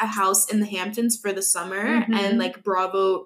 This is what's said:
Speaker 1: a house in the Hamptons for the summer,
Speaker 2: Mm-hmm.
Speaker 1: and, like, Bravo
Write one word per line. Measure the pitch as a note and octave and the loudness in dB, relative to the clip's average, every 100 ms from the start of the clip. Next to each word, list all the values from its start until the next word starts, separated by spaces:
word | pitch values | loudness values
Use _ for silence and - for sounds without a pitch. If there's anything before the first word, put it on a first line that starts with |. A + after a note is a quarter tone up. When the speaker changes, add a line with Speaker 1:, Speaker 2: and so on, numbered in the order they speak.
Speaker 1:
a | A3 | -4
house | G#3+ F#3+ G3 - | 0 2 2 2
in | G#3+ | 0
the | G3+ | 0
Hamptons | F#3+ F#3+ A3 A#3 A3+ | -2 -4 -2 0 0
for | G#3 | -4
the | F#3+ | -2
summer, | F#3+ F3+ F3+ F#3+ A3+ A#3+ | -2 -2 -2 -4 0 0
Speaker 2:
Mm-hmm. | A3+ | 2
Speaker 1:
and, | A3 G3 A3+ | 2 2 2
like, | - - | 0 -4
Bravo | - F#3 F#3 G3 F#3+ F#3 | -2 0 0 2 2 0